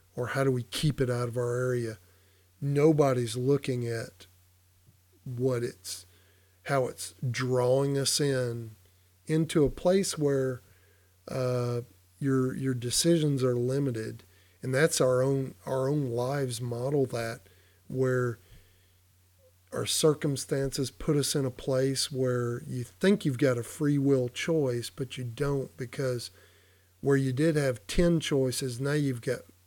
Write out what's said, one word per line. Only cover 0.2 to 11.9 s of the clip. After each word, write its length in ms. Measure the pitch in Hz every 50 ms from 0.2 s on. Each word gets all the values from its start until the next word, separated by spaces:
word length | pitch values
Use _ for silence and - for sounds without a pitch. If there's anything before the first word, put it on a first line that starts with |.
| 123
how 160 | 117 - 135 135
do 80 | 135
we 120 | 127 123 117
keep 360 | - - - - 151 139 -
it 100 | 135 123
out 180 | 120 120 123
of 100 | 120 113
our 180 | 123 123 120 120
area? 440 | 123 127 127 123 123 117 113 107 - _ _ _ _ _ _ _ _ _ _ _ _
Nobody's 760 | 143 143 139 143 147 160 160 147 147 135 127 127 120 110 110
looking 520 | 127 123 135 143 139 - - 127 123 120
at 400 | 117 113 113 - - - _ - - _ _ _ _ _ _ _ _ _ _ _ - _ _ _ _ _ _ _
what 400 | 131 123 120 127 131 127 117 120
it's, 420 | 131 - - - - - - - _ _ _ _ _ _ _ _ _ _ _ _
how 180 | - 143 135 127
it's 260 | - - - - - - - - 127
drawing 680 | 113 127 131 127 127 127 123 123 127 135 139 139 139
us 240 | 139 135 - - -
in, 500 | 147 143 135 127 127 120 117 117 117 110 107 _ _ _ _ _ _ _ _ _ _
into 380 | - 156 160 165 156 - 165 143
a 40 | 131
place 480 | - - - 180 185 196 190 - -
where, 440 | 156 147 143 139 135 131 131 127 123 - _ _ _ _ _ _ _ _ _ _ _ _
uh, 540 | - - 135 127 127 123 123 120 120 120 120 123 -